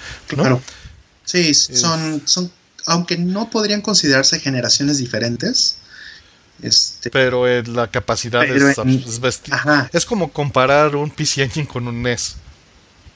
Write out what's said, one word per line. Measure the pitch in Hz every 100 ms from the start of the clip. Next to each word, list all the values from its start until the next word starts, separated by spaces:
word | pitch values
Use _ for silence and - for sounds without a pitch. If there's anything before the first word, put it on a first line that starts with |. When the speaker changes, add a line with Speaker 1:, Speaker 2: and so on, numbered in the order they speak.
| - - - 135
Speaker 1:
¿no? |
Speaker 2:
Claro. | 139 127 - - - - _ _
Sí, | - 180 165
Speaker 1:
Es | 143 -
Speaker 2:
son, | 127 165 160 160 151 139
son, | - 180 _ _ _
aunque | - 170 175 170
no | 175 196 226
podrían | 220 208 208
considerarse | 208 190 147 135 135 160
generaciones | 143 131 113 - 139 147
diferentes, | 120 110 117 120 170 262 - - - - - - - _ _ -
este, | 117 104 - - 120
Speaker 1:
Pero, | 135 127 123 123
eh, | 123
la | 117 120 117
capacidad | 127 - 113 120 123
Speaker 2:
pero | 127 135 139
Speaker 1:
es | 123
Speaker 2:
en, | 117
Speaker 1:
abs-, | 131 123
es | 113
besti-, | 123 - -
Speaker 2:
ajá. | 135 143 147 113
Speaker 1:
es | 196
como | - 226 160
comparar | - 143 127 127 143 151 143
un | 151
P | -
C | 151 -
Engine | 135 160 143
con | 123 120
un | 117
nes, | 123 117 - - - - _ _ _ _ -